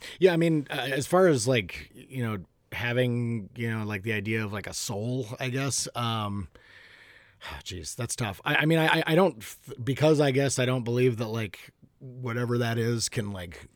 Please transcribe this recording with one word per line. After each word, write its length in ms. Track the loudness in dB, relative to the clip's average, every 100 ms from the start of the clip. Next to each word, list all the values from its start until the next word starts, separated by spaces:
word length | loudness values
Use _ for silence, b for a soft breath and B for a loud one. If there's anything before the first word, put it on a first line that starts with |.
| B B
Yeah, 140 | 4
I 40 | 6
mean, 300 | 4 2 0
uh, 40 |
as 320 | -4 -2 -2 2
far 200 | 6 6
as, 220 | 6 4
like, 420 | 2 0 -8 -16
you 280 | -20 -12 -4
know, 140 | -2 -4 -8 _ _
having, 800 | -6 -2 2 2 2 0 -4 -6 -6
you 140 | -4
know, 140 | -2
like, 180 | -4 -4
the 100 | -2
idea 320 | -2 -2 -2
of, 80 | -2
like, 140 | -6 -8
a 80 |
soul, 520 | -8 -6 -4 -4 -4 -6 -6
I 80 | -4
guess, 400 | -2 -2 -2 -4 -4
um, 520 | -4 -2 -4 -4 -8 B B B B B B B B B
<sighs> 220 | -16 -14
jeez, 320 | -12 -10 -10 -8
that's 180 | -8 -4
tough. 240 | -4 -4
I, 120 | 0 2
I 100 | 4
mean, 120 | 4
I, 200 | 4 2
I, 40 | 4
I 60 |
don't, 260 | 4 4 2
th-, 380 | -12 -16 -16 -8
because 380 | -4 2 4 6
I 100 | 4
guess 280 | 4 2 2
I 60 |
don't 200 | 0 0
believe 320 | 0 2 2 2
that, 100 | -4
like, 440 | -4 -6 -10 -20 _ -20 _
whatever 600 | -18 -10 -6 -4 0 0
that 200 | 0 0
is 300 | 0 0 -2
can, 240 | -4 -6
like, 340 | -8 -12 -14 -20